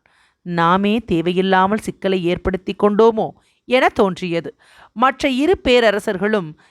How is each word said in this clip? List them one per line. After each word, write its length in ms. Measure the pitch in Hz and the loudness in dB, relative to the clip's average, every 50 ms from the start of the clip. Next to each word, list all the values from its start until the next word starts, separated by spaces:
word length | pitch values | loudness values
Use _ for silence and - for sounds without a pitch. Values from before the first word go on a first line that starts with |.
| _ _ _ _ _ _ _ _ | _ _ _ _ _ _ _ _
"நாமே 580 | _ 175 175 170 165 165 180 190 196 208 208 240 | _ -6 -2 0 2 2 2 2 2 0 0 -2
தேவையில்லாமல் 800 | 226 - 185 160 160 175 185 180 190 190 190 185 185 190 208 | -2 -2 -2 -2 0 0 -2 0 0 2 2 2 2 2 0
சிக்கலை 460 | 220 - - - _ - 196 190 190 170 | -4 -6 -8 -12 _ -4 -4 -2 -2 -2
ஏற்படுத்தி 520 | 170 180 180 _ 190 190 190 - - 196 _ - | -2 -4 -2 _ -6 -6 -6 -8 -8 -4 _ 0
கொண்டோமோ?" 460 | 208 208 202 226 226 226 220 185 147 - _ _ _ _ _ _ | 0 4 4 4 4 4 0 -6 -6 -8 _ _ _ _ _ _
என 240 | - 240 254 285 370 | -2 0 2 2 0
தோன்றியது. 680 | - - 220 190 180 - 185 180 165 170 151 - - _ _ _ _ - - _ _ | 2 0 0 0 0 -6 -6 -4 -4 -6 -6 -8 -18 _ _ _ _ -20 -20 _ _
மற்ற 360 | 214 240 262 269 - - 285 | 0 0 0 0 0 -2 -2
இரு 300 | 262 247 285 311 392 - _ | 0 0 0 0 0 0 _
பேரரசர்களும் 920 | 277 247 240 233 220 202 208 196 - 208 180 196 214 220 208 175 156 156 _ _ _ | 2 2 4 4 2 0 0 -4 -4 -4 -2 -2 -2 -2 -2 -4 -6 -14 _ _ _